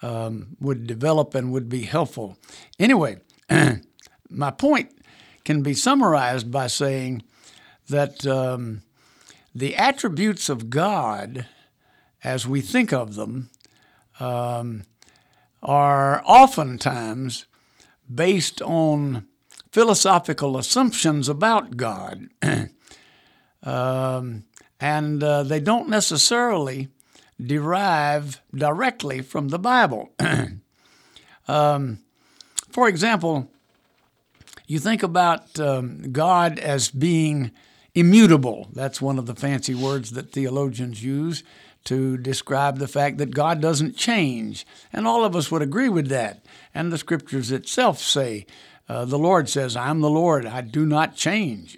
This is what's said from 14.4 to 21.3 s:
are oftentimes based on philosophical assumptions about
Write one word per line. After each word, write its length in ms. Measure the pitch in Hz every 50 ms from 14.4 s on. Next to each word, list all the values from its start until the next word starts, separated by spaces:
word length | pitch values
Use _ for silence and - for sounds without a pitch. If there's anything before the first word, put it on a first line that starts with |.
| 120 120 120 120 120 120 113 107 95 _ _ _ _ _ _ _ _ _ _ _ _ _ _ _ -
are 580 | - 139 143 143 143 143 139 139 139 143 - -
oftentimes 1200 | - 190 247 269 262 262 - 151 131 127 117 - 131 131 123 117 110 110 123 135 127 120 - - _ _ _ _ _ _ _ _ _ _ _ _ - 120
based 480 | 120 165 185 196 190 143 - - -
on 640 | - - 165 165 160 156 151 147 147 143 131 117 104 _ _ _ _ _ _ - - _
philosophical 840 | - 214 233 233 202 - - 196 190 175 175 - 151 - 147 139 131 131
assumptions 720 | - - - 247 269 240 220 - - 165 151 147 131
about 480 | 123